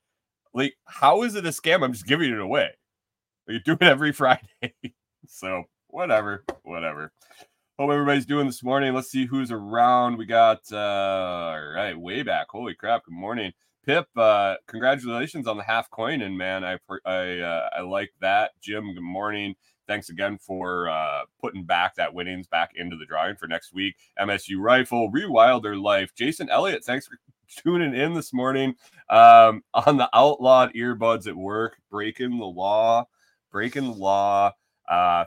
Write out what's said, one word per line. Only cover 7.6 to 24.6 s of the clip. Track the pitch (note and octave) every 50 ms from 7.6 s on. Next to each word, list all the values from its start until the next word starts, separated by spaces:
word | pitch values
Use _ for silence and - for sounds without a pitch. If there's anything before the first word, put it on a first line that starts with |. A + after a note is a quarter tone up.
| _ _ _ -
Hope | C#3 C#3+
everybody's | D3 C#3+ C#3+ C#3+ C#3+ C#3 A#2+
doing | - C#3+ D3 C#3+ C3
this | A#2+ - B2
morning. | B2 C3 C#3 C#3 C3 B2+
Let's | C3 C3 -
see | - C3+ C3 A#2+
who's | C3+ C3+ C3 A#2+
around. | A#2 A2 G2+ G2+ A2 A#2 A#2+ B2 B2 B2 B2 B2 A#2+ A2+
We | A2
got, | G2 A#2 A2+ A#2 A2+ A2 A2 - -
uh, | G#2+ G#2
all | G#2 G2+ G2+ G2 G2 G2 G2 F#2+ F#2 F2+ F2+ F2 E2+ E2+ D#2+ D#2 D2+ D2 D#2
right, | E2+ G#2 G2 E2+ E2
way | E2+ F2+ G2+ C3+ C#3
back. | A2 F2 D2+ D2 -
Holy | - G#2+ B2 G#2 F2
crap, | - - G#2+ A#2 A2+ -
good | - E2+
morning. | E2+ F#2 G#2 A#2+ A#2+ G#2 F#2 - _ _ _ _ _ _
Pip, | - - F3 - - _
uh, | A#2 A2+ A2 G#2 G2+ G2+ G2 F#2+ - -
congratulations | - - A2+ B2 C3 C#3+ C#3 B2 A#2+ A#2 A#2+ C#3 D#3 - D#3 A#2+
on | A2+ G#2+ G#2
the | G2+
half | A2 A2 A#2 A2+ -
coin, | - - A2+ B2+ D#3+ C#3
and | G#2+ F#2+ F#2+ F#2
man, | F#2 F#2+ F#2+ F#2+ F#2
I, | F2+ F#2 F2+ - - F#2+ F#2+ -
I, | F#2+ F#2 F#2 F#2 F2+ F2+ F2
uh, | F2 E2+ E2+ D#2+ A#1 - -
I | E2+
like | F2+ F#2 F#2+ G2+ G#2 - _ _
that. | F#2 F#2+ G2 G#2 G#2+ - - _
Jim, | - G2+ G#2 G#2+ G#2+ G2+ F#2
good | F2+ E2+
morning. | F2 F2+ F#2+ G#2 G#2 G#2 G#2 G2+ G2+ F#2+ - _ _ _ _ _ -
Thanks | G#2 G#2 F#2+ -
again | E2+ E2+ G2 G2+ G#2 G2
for, | - - F#2+ F#2 F2+ F2+ F2+ F2+ F2 E2
uh, | D#2 D#2 D#2 D2 C#2+ C#2+ - - _ _
putting | - B2 - G2 F2+
back | E2 F2 F2 F2+ F#2+ -
that | - F2 D2+ D#2+
winnings | F2+ F2 F2+ F#2 F2+ F2 -
back | E2+ E2 E2+ - _ -
into | F2 F2 E2+
the | D#2+ D#2
drawing | D2+ D#2+ D#2 E2 F#2+ G#2
for | - E2+ D#2+
next | E2 E2+ - - -
week. | F#2+ G2 G2 - _ _ _ _ -
M | G2+ G2+
S | G2+ G2 - -
U | G2 F#2